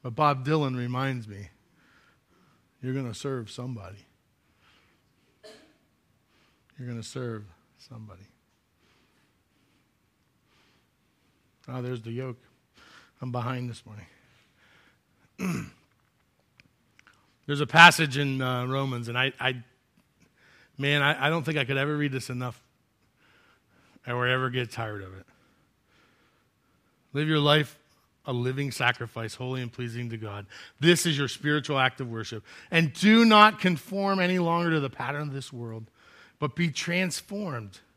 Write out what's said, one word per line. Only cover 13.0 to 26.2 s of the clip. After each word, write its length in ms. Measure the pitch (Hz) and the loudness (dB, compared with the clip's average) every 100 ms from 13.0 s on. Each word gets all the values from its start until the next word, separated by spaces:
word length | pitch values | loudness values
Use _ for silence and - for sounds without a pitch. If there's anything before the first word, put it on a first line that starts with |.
| - _ | -20 _
I'm 100 | 127 | -8
behind 380 | 123 120 127 123 | -6 -6 -6 -8
this 140 | 113 110 | -12 -18
morning. 200 | 104 92 _ _ _ _ _ _ _ _ _ _ _ _ - | -20 -20 _ _ _ _ _ _ _ _ _ _ _ _ -8
<clears throat> 320 | 190 139 107 - _ _ _ _ _ _ _ _ _ _ _ _ _ _ _ _ - | -6 -4 -8 -16 _ _ _ _ _ _ _ _ _ _ _ _ _ _ _ _ -6
There's 160 | 143 | -4
a 60 | 135 | 4
passage 500 | 156 170 - 151 131 | 12 12 10 0 0
in, 240 | 143 135 | -2 -2
uh, 240 | 127 127 123 | -2 -2 -2
Romans, 420 | 135 135 120 117 | -2 -2 -4 -4
and 100 | 120 | -2
I, 140 | 135 - | -2 0
I, 240 | 127 127 117 _ _ _ _ _ _ _ _ - _ - | -4 -4 -12 _ _ _ _ _ _ _ _ -20 _ -4
man, 240 | 139 147 | 0 4
I, 260 | 143 139 143 | 4 2 0
I 20 | |
don't 140 | 165 | 0
think 140 | 143 151 | -2 -2
I 60 | |
could 140 | 127 139 | -2 -2
ever 180 | 143 151 | -2 -2
read 160 | 147 | -2
this 180 | 131 - | -4 -8
enough 320 | 123 127 - _ _ _ _ _ _ _ _ _ _ _ _ _ - - | -8 -8 -10 _ _ _ _ _ _ _ _ _ _ _ _ _ -18 -8
or 220 | 123 123 | -2 0
ever 220 | 127 131 | 0 0
get 220 | 127 120 | -4 -6
tired 320 | - 113 104 | -6 -8 -10
of 140 | 95 95 | -14 -18
it. 80 | - _ _ _ _ _ _ _ _ _ | -20 _ _ _ _ _ _ _ _ _